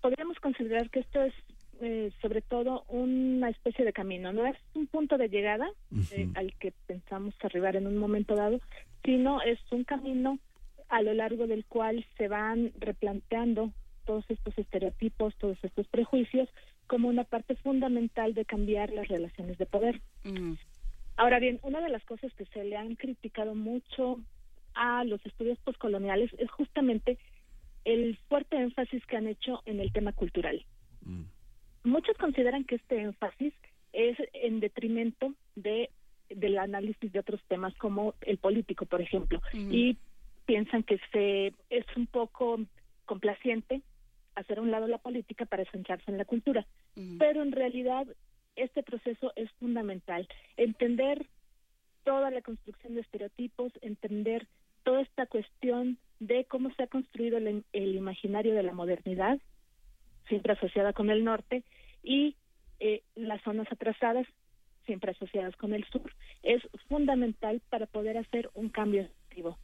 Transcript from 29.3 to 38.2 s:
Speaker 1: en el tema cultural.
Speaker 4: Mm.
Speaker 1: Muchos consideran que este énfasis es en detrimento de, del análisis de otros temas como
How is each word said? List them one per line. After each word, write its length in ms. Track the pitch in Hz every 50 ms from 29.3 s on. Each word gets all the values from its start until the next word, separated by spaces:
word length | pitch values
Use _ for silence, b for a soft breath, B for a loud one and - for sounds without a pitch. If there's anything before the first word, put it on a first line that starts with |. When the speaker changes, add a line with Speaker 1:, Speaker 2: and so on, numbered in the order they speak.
| 214 - - - 254 226 -
Speaker 1:
en 160 | 226 214 202
el 100 | 196 196 -
tema 200 | 214 214 208 202
cultural. 540 | - - 170 - - 170 160 - - - - - - - - - -
Speaker 4:
Mm. 220 | - - 92 90 80 92 - - - - - - - - - - -
Speaker 1:
Muchos 340 | 240 254 311 - - 440 -
consideran 460 | 403 320 269 - 254 247 254 277 269
que 100 | - 247
este 260 | 233 _ _ 254 226
énfasis 540 | 214 208 202 - - 196 - - 262 294 - - - - - _ - _ -
es 240 | 254 226 240 247 - 294 - -
en 260 | 269 254 233 220 220
detrimento 720 | 208 208 - - 233 226 226 233 233 233 226 _ 262 269 277 _ - - _
de, 340 | - 185 208 214 226 240 - - - - - - _ - -
del 300 | 202 202 202 202 196 196
análisis 520 | 190 196 202 202 202 214 214 - - 214
de 100 | 180 196
otros 200 | 196 - 214 202 - -
temas 260 | 190 180 185 190 196
como 380 | - - 214 202 202 208 214 - -